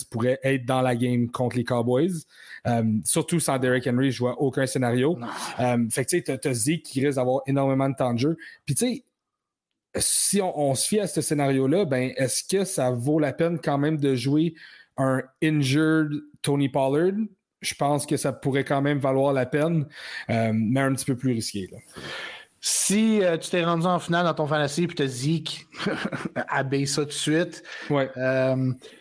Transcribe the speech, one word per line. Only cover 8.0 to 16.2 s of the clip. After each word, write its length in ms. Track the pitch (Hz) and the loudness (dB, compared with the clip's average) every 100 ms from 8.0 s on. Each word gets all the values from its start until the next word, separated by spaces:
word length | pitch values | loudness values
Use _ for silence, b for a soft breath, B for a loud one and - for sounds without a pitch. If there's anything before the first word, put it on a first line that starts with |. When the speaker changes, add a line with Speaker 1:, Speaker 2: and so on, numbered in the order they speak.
| 127 | 0
Speaker 1:
de 60 | 117 | 0
jeu. 180 | 139 165 B B - | 0 -2 B B -6
Puis 80 | |
tu 140 | 135 247 | -2 -2
sais, 160 | 233 - _ _ _ _ _ _ _ _ - | -4 -10 _ _ _ _ _ _ _ _ -2
si 460 | - - - 202 | 0 2 2 2
on, 180 | 185 151 | 0 2
on 140 | 143 | 2
se 140 | 127 - | 2 2
fie 120 | 214 | 0
à 60 | 190 | 0
ce 160 | - | -2
scénario-là, 640 | - 151 139 135 131 170 185 | 0 2 2 2 4 2 2
ben, 280 | 131 127 - | 0 -2 -2
est-ce 260 | 127 - | -2 -2
que 220 | - 190 185 | -2 -2 0
ça 240 | - 127 | 0 0
vaut 300 | 120 127 151 | 0 0 2
la 120 | 147 | 2
peine 280 | - 165 170 | 0 0 0
quand 180 | - 139 | 0 0
même 200 | 147 156 | 0 2
de 180 | 139 131 | 0 0
jouer 400 | 127 147 165 160 B B B - | 2 2 2 -2 B B B -2
un 240 | 135 131 - _ | 0 0 -4 _
injured 680 | 160 151 135 143 156 160 151 147 | 0 2 2 2 4 2 0 -4